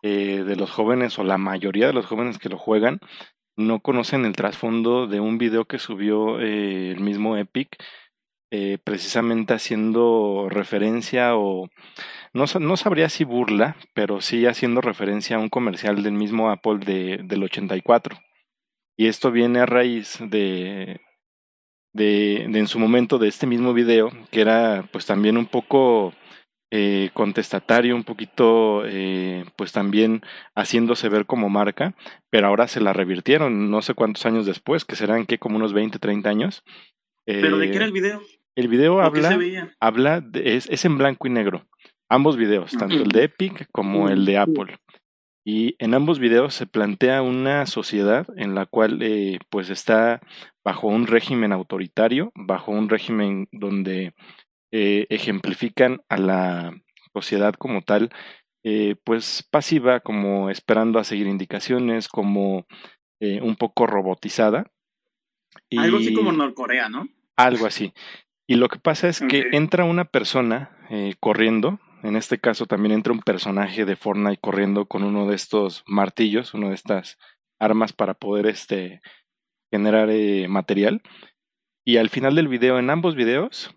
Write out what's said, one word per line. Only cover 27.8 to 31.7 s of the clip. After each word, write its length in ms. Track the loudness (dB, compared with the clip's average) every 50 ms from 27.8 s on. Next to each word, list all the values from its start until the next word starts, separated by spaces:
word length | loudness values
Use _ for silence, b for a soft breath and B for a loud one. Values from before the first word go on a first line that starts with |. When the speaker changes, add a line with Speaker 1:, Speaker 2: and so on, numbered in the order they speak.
| 4 4 2
Speaker 1:
un 80 | 0 -2
poquito, 800 | -6 -10 -12 -12 -14 _ 4 6 6 6 6 4 4 2 0 -2
eh, 600 | -4 -6 -4 -4 -2 -2 -2 -2 -4 -6 -8 -10 -14 _
pues, 160 | -10 -10 -6
también 520 | -4 -4 -2 0 4 4 4 4 2 -2 B B B B B B B
haciéndose 520 | -4 -4 0 0 0 2 2 0 0 0 0
ver 180 | 0 0 0
como 220 | _ -2 -2 0 0
marca, 480 | 2 2 0 0